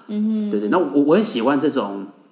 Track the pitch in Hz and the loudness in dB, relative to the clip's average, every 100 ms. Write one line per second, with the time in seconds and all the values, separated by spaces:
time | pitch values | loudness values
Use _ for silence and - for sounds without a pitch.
0 | - 208 214 214 208 208 208 180 147 143 | -8 -4 -2 -2 -2 -2 0 0 2 2
1 | 143 185 214 120 123 143 147 131 101 101 | 4 4 2 0 0 2 0 -2 -4 -8
2 | 98 - _ | -12 -16 _